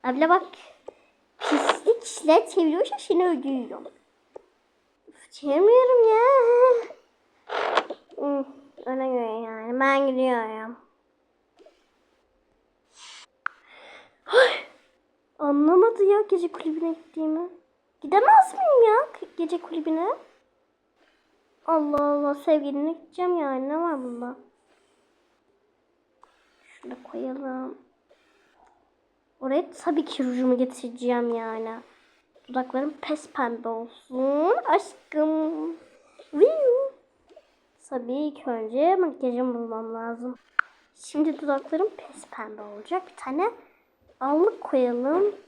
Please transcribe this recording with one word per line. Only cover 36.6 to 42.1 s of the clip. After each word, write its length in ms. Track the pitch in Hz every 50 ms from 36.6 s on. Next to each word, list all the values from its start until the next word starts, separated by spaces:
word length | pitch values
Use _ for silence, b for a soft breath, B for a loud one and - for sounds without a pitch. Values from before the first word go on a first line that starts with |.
| 571 508 480 523 554 539 - _ _ _ _ _ _ _ - - _ _ _ _ _ _ _ _ _ -
Tabii 240 | 277 254 233 233 254
ilk 340 | 285 302 302 285 - -
önce 480 | 269 240 226 220 220 233 262 302 349 392
makyajımı 580 | 370 359 320 254 - 269 247 240 247 254 254 240
bulmam 400 | 233 233 226 226 220 226 226 226
lazım. 420 | 226 226 233 233 233 240 247 254 _ _ B B B B B B B B B B
Şimdi 460 | _ - - - 294 302 320 285 -
dudaklarım 480 | 311 285 277 277 277 - 320 320 392 427
pes 360 | - - - -